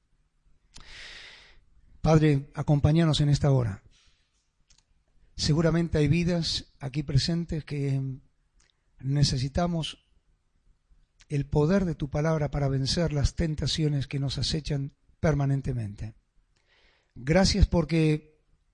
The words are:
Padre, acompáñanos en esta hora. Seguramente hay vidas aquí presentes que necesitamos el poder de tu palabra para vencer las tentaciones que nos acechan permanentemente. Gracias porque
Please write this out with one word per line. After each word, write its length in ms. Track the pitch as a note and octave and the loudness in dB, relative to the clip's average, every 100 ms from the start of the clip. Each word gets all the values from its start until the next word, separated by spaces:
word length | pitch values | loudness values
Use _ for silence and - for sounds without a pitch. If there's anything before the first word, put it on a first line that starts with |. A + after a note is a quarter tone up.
| _ _ _ _ _ _ _ - - - - - - - - - _ _ - - | _ _ _ _ _ _ _ -20 -20 -18 -18 -20 -20 -20 -20 -20 _ _ -20 -4
Padre, 520 | D#3 D#3+ D3+ C#3 C#3+ | 4 4 6 2 -2
acompáñanos 680 | - C#3 D3 D3+ D#3+ D#3+ C#3 | -6 0 2 4 4 2 2
en 100 | C#3+ | 2
esta 200 | C#3 D3 | 2 2
hora. 320 | C3 A2 G2 _ _ _ _ _ _ _ _ _ _ _ _ _ _ _ | 2 0 -6 _ _ _ _ _ _ _ _ _ _ _ _ _ _ _
Seguramente 640 | - - D3+ E3 E3 E3 D#3 | -6 0 2 2 2 0 0
hay 80 | D3 | 2
vidas 680 | E3+ E3+ E3+ D#3 - - - | 2 2 -2 -2 -6 -10 -14
aquí 240 | C3+ C#3+ | -10 -8
presentes 640 | D3 C3+ - E3+ E3 D#3+ | -2 0 0 -4 -4 -8
que 560 | - D3 C#3 C3+ C3+ C3 _ _ _ _ _ _ _ - | -8 -6 -4 -4 -6 -10 _ _ _ _ _ _ _ -10
necesitamos 1040 | C3+ C#3+ C#3+ C3+ C3+ F3 F3 E3 D3+ - _ _ _ _ _ _ _ _ _ _ _ _ - | -4 0 0 0 -2 -2 -2 -2 -6 -10 _ _ _ _ _ _ _ _ _ _ _ _ -8
el 180 | C#3+ C#3 | -6 -2
poder 380 | D3+ D3+ G3 | 2 2 2
de 100 | F3+ | 0
tu 140 | D3 C#3 | -4 -4
palabra 420 | D3+ D#3 D#3+ C#3+ | -2 0 0 -2
para 180 | D3 C#3 | -2 -2
vencer 440 | C3+ C3 C#3 C#3 | 0 -2 -2 -2
las 220 | D3 A2+ | 0 0
tentaciones 720 | - E3 D3+ C#3 - D3+ C#3+ - | 0 -4 -2 -4 0 0 0 -4
que 140 | C#3 | -4
nos 180 | C#3 C#3 | -4 -4
acechan 560 | B2+ D#3+ - C#3+ C#3 _ _ - | -4 -4 -4 -4 -6 _ _ -2
permanentemente. 960 | E3 C#3+ C#3 C#3 D3+ B2 G2+ G#2 G#2+ - _ _ _ _ _ _ _ _ _ | 0 2 0 -2 -2 -6 -8 -10 -14 -14 _ _ _ _ _ _ _ _ _
Gracias 520 | - B2+ F3 F#3+ G3+ - | -8 2 4 4 4 4
porque 760 | F3 D3+ D#3+ D#3 D#3 - _ _ _ _ | 4 2 2 2 2 -4 _ _ _ _